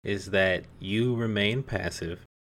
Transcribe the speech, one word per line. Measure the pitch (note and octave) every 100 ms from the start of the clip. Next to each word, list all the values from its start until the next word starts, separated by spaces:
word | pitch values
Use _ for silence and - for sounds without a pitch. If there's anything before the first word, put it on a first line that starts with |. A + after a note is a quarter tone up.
is | - G2+ F#2+
that | F#2+ F#2+ F2+ - -
you | F#2+ G#2+ B2
remain | A#2 A2+ G#2 G2+ B2
passive | C3+ G#2 - - E2+ - - _